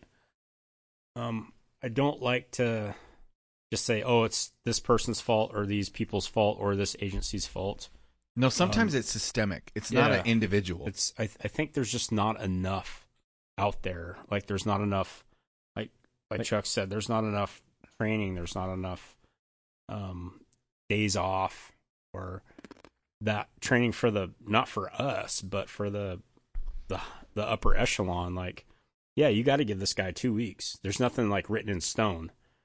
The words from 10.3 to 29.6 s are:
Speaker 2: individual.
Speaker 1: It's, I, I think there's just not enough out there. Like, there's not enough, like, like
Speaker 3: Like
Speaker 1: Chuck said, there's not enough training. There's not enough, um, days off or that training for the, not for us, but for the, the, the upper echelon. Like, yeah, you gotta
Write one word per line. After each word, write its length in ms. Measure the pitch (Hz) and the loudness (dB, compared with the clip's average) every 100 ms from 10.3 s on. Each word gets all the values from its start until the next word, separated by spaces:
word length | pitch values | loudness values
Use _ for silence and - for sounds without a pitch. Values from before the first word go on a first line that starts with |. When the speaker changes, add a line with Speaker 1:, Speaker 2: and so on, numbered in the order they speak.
Speaker 2:
individual. 560 | 113 107 101 90 85 - | 2 4 2 0 -4 -6
Speaker 1:
It's, 240 | - - - | -4 -4 -2
I, 60 | 110 - | -6 -6
I 40 | - | -6
think 260 | - 156 | -4 -2
there's 180 | - 117 | -2 -2
just 200 | 123 - | -2 0
not 280 | 107 104 110 | 0 0 0
enough 680 | 101 92 92 98 - - - _ _ _ _ - | -2 -2 -2 -4 -6 -12 -18 _ _ _ _ -2
out 240 | 101 - | -2 0
there. 360 | - 87 85 - - | -4 -6 -10 -14 -4
Like, 160 | 101 - | -4 0
there's 200 | 98 107 | -2 0
not 140 | 101 | 0
enough, 460 | 104 98 95 - - _ _ _ _ - | 2 0 -2 -6 -20 _ _ _ _ -10
like, 140 | 113 _ _ _ - | -10 _ _ _ -8
like 100 | 110 | -6
Speaker 3:
Like 80 | 113 | -2
Speaker 1:
Chuck 180 | 107 - | 0 0
said, 220 | - 95 | -2 -2
there's 180 | 104 104 | -2 0
not 140 | 113 | 0
enough 380 | 110 104 98 - _ _ - - | 0 0 -2 -6 _ _ -14 -4
training. 360 | 107 110 98 92 | 0 0 0 -4
There's 180 | 87 | -4
not 180 | 98 92 | -4 -4
enough, 460 | 92 92 90 - _ _ _ _ _ _ _ - | -4 -6 -8 -12 _ _ _ _ _ _ _ -12
um, 520 | 104 95 90 87 - - _ _ _ - | -10 -8 -8 -12 -14 -20 _ _ _ -2
days 300 | 104 107 98 | 2 2 2
off 540 | 90 95 95 - - _ _ _ _ | 2 2 0 -4 -20 _ _ _ _
or 300 | 95 92 92 - - - - - _ _ - | -12 -10 -12 -14 -20 -20 -20 -20 _ _ -6
that 280 | 104 104 - _ | -2 -2 -4 _
training 340 | - 123 120 | 2 4 4
for 180 | 104 120 | 2 2
the, 200 | 104 92 - 113 | 2 -2 -6 0
not 240 | 107 127 | 2 2
for 240 | - 95 | -2 -6
us, 480 | - 135 113 - - | -4 -2 -2 -4 -6
but 260 | 95 98 - | -4 -4 -4
for 220 | - 104 | -6 -4
the, 320 | 101 101 90 - _ _ - - - - | -4 -6 -8 -14 _ _ -6 -4 -6 -6
the, 120 | 92 - - - | -6 -8 -14 -10
the 100 | - | -6
upper 320 | 104 110 113 104 | -2 4 8 8
echelon. 600 | 120 - 92 87 90 90 | 8 2 0 -2 -4 -4
Like, 300 | 90 - - _ _ _ _ - | -6 -10 -18 _ _ _ _ 2
yeah, 140 | 147 | 4
you 140 | 107 | 6
gotta 200 | 127 139 | 4 4